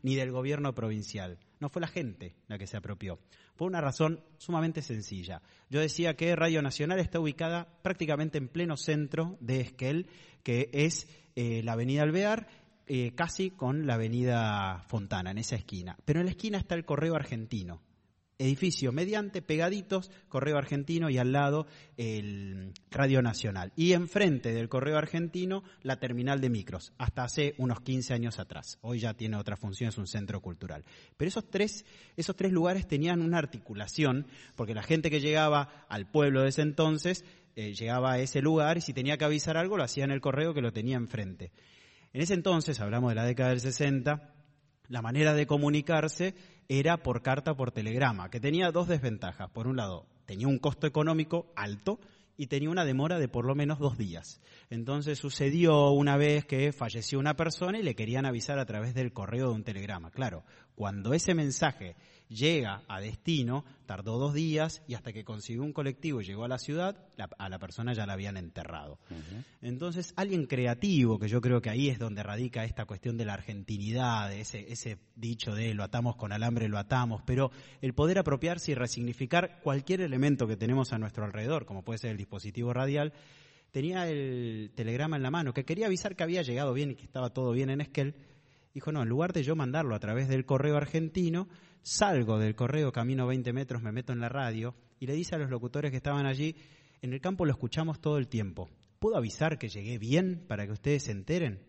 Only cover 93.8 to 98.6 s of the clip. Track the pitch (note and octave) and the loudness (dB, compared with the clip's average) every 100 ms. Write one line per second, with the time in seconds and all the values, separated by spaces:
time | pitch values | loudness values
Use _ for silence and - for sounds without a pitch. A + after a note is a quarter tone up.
93.8 | A2 A2+ B2+ A#2+ A#2 C#3 B2 A2 A#2+ - | -4 -4 -4 -4 -4 -2 -2 -2 -6 -8
94.8 | _ - C3 D3+ F3 D#3+ C3+ B2 A#2+ D3 | _ -10 -4 -4 -2 -4 -2 -4 -4 -2
95.8 | C#3+ C3 C#3+ C#3+ C#3 C3+ D3+ D#3+ - - | -2 -2 -2 0 0 0 -2 -4 -14 -20
96.8 | _ _ B2+ C3+ F3+ F#3+ D#3 B2 A#2+ D#3 | _ _ -6 -4 -2 2 2 2 -2 -2
97.8 | D#3+ D3+ D#3 D3 B2 A2+ G2 F2 | -2 -2 0 0 0 -2 -4 -6